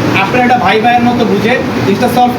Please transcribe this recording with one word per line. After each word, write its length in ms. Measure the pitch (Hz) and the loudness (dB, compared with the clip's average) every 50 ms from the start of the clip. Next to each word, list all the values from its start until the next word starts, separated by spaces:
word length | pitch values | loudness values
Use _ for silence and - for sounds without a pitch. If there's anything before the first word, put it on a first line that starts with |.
| - - - 190 190 | -2 0 0 0 -2
আপনারা 220 | - - 247 247 | 0 0 0 2
এটা 140 | 240 247 240 | 2 2 2
ভাই 220 | - 190 208 220 | 2 0 0 0
ভাইয়ের 220 | 214 240 240 247 240 | 2 2 2 2 2
মতো 220 | 247 240 247 233 | 0 0 0 0
বুঝে 300 | 196 190 202 - - - - - - - - 190 | 0 0 0 0 0 -2 -2 -2 -4 -4 -2 -2
জিনিসটা 240 | - 196 - 247 226 247 | 0 0 0 0 0 0
সলভ 180 | 240 247 247 247 | 2 0 0 0